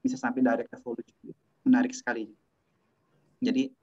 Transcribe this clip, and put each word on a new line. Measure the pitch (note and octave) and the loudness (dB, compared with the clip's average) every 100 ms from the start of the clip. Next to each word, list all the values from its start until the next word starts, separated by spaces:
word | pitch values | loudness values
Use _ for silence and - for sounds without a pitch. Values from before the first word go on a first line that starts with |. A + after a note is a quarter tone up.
Bisa | B3+ B3+ | -4 -4
sampai | B3 - | -4 2
direct | B2 A#3 - | 2 2 -4
evolution. | - - A2+ - _ A2+ - _ _ | -12 -10 -10 -12 _ -20 -20 _ _
Menarik | C3 B2+ B2+ | 4 4 4
sekali. | - - A#2 G#2+ - _ _ _ _ _ _ _ _ _ _ | -4 -6 -6 -8 -14 _ _ _ _ _ _ _ _ _ _
Jadi | B3+ C4 C4+ - | -2 0 -2 -6